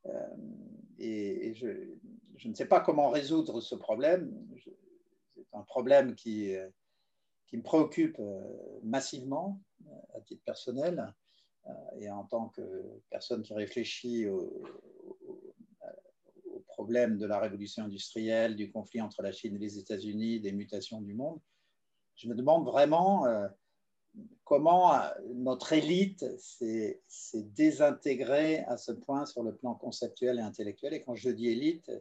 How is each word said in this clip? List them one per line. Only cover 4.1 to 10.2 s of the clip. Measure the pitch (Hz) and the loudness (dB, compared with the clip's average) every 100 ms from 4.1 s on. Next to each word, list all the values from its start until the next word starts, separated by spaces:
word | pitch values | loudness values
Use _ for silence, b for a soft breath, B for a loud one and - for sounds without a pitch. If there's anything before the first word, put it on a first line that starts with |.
| 180 139 107 - | 4 0 -10 -16
Je, | - - - _ _ _ _ _ | -18 -20 -20 _ _ _ _ _
c'est | - - 104 | -20 -18 -16
un | |
problème | 104 131 120 139 131 | -6 -4 8 8 8
qui, | - 117 107 101 | -4 -6 -4 -2
euh, | 95 95 _ _ _ _ _ _ _ _ | -4 -6 _ _ _ _ _ _ _ _
qui | 117 | -10
me | |
préoccupe, | 110 160 147 - 156 - | 2 4 4 2 0 0
euh, | 104 95 - - - - | -8 -8 -12 -14 -14 -10
massivement, | 110 135 - 139 131 143 190 196 _ _ - | -4 -2 -4 -8 -4 -4 -4 -8 _ _ -20
euh, | - - | -20 -16
à | - | -18